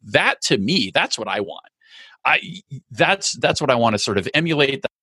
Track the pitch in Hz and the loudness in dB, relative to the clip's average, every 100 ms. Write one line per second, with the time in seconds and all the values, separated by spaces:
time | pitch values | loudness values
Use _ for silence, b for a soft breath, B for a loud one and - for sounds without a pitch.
0 | - 143 220 - - 101 101 180 98 151 | -2 0 2 -2 -2 0 2 0 0 0
1 | - - 104 104 98 76 - _ B B | 0 -2 -4 -4 -4 -10 -18 _ B B
2 | B B 131 151 - - - - - 107 | B B 0 0 -2 -12 -14 -16 -10 0
3 | 165 196 - - - - 143 120 117 104 | 2 2 -2 -2 0 0 2 2 2 2
4 | - 98 - 151 165 151 139 135 - - | 0 -2 0 0 2 2 2 0 -6 -10